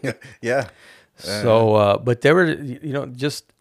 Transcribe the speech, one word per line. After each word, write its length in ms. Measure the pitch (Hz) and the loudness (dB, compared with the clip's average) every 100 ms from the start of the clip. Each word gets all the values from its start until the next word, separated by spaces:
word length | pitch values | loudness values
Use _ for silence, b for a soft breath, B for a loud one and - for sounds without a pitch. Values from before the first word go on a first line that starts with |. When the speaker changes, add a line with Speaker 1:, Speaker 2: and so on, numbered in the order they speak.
| 135 | -6
Speaker 1:
<laughs> 300 | - - - | -10 -18 -10
Yeah. 280 | 117 135 110 B B B B _ | -4 -2 -4 B B B B _
Speaker 2:
So, 580 | - 104 117 110 110 107 | -10 -4 2 4 4 4
Speaker 1:
Uh-huh. 160 | 101 | 4
Speaker 2:
uh, 40 | 101 | 2
but 220 | 123 117 | 0 2
they 100 | 143 | 4
were, 140 | 175 170 | 4 2
y-, 340 | - 143 127 | -2 -8 -12
you 120 | 156 | -8
know, 120 | 139 131 | -8 -8
just 440 | 123 143 - _ _ | -6 -6 -6 _ _